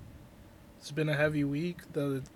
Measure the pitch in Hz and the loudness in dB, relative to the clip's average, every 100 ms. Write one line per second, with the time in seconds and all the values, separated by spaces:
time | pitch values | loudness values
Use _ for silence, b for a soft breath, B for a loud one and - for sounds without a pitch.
0 | - - - - - - - - - 147 | -16 -16 -18 -20 -20 -20 -20 -16 -6 0
1 | 151 147 151 151 143 143 175 170 - 156 | 2 4 4 4 2 2 0 -4 -6 -2
2 | 143 135 135 | 0 0 -4